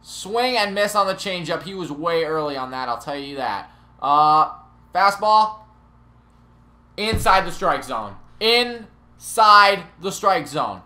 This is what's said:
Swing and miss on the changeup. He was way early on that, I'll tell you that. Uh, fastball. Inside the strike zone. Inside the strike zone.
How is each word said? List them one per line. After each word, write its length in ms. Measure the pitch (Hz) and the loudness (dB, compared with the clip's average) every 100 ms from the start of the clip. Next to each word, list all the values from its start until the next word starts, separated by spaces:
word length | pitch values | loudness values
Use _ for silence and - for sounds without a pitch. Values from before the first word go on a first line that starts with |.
Swing 540 | - - 190 226 254 240 | -18 -16 -6 -2 0 0
and 160 | 202 | -2
miss 220 | 196 202 | 0 0
on 140 | 208 190 | 0 0
the 60 | |
changeup. 500 | 190 202 180 156 165 | -2 -6 -8 -6 -8
He 100 | 180 | -8
was 160 | 190 156 | -10 -10
way 320 | 143 170 165 | -6 -2 -2
early 340 | 156 156 147 135 | -2 -4 -4 -6
on 140 | 127 | -8
that, 180 | 131 127 | -8 -6
I'll 120 | 117 | -6
tell 180 | - 143 | -8 -10
you 180 | 139 139 | -10 -6
that. 360 | 120 101 - _ _ _ | -6 -6 -10 _ _ _
Uh, 520 | 135 147 151 156 156 - - _ _ | 0 4 4 4 2 -2 -20 _ _
fastball. 640 | 175 196 202 214 214 214 - - _ _ _ _ _ _ _ _ _ _ _ _ - | 2 2 2 2 4 2 -4 -20 _ _ _ _ _ _ _ _ _ _ _ _ -8
Inside 480 | 214 226 214 190 | -4 0 2 2
the 60 | 175 | 0
strike 320 | - 185 139 | -4 -4 -4
zone. 320 | 131 120 104 95 - - | -6 -10 -10 -16 -20 -4
Inside 1400 | 220 240 247 240 214 _ _ _ - - 214 208 202 196 165 _ | 0 2 0 -6 -16 _ _ _ -8 2 8 8 8 2 -6 _
the 120 | 185 | -10
strike 340 | - 208 180 147 | -2 0 0 -2
zone. 360 | 143 117 95 | -6 -6 -8